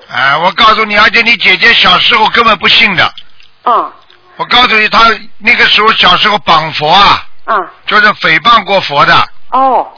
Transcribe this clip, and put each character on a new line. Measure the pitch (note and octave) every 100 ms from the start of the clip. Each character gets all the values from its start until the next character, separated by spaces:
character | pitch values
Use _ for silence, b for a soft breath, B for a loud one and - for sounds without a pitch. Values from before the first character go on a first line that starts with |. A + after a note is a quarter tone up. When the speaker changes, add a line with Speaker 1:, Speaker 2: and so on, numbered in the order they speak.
| -
Speaker 1:
哎， | - C3+ D3
我 | F3
告 | F3 A#3
诉 | G#3+ G#3+
你， | G#3
而 | A3
且 | A3
你 | A3+ A#3
姐 | G3+ F3
姐 | A#3
小 | A3+ G3 F3
时 | - A#3
候 | G#3
根 | A#3 A3+
本 | G#3
不 | -
信 | - A3 E3
的。 | A2 - - - - _
Speaker 2:
啊。 | B3 G#3+ D#3 - - - _ -
Speaker 1:
我 | E3
告 | A#3+ B3
诉 | G#3+
你， | G#3+
她 | G3+ A3+ G#3 - -
那 | G#3+ A3+
个 | A3+
时 | G3+
候 | G#3+
小 | - F#3 F3+
时 | G#3+
候 | G#3
绑 | - D#3+ D#3+
佛 | C#3 D3+
啊。 | F#3 G3 B2 - - -
Speaker 2:
啊。 | G#3+ E3 - -
Speaker 1:
就 | G#3
是 | G#3
诽 | - F3 D#3+
谤 | F3+ -
过 | F3+ G3
佛 | - C#3+ E3
的。 | D3+ G2+ - -
Speaker 2:
哦。 | B3+ C4+ A3 D3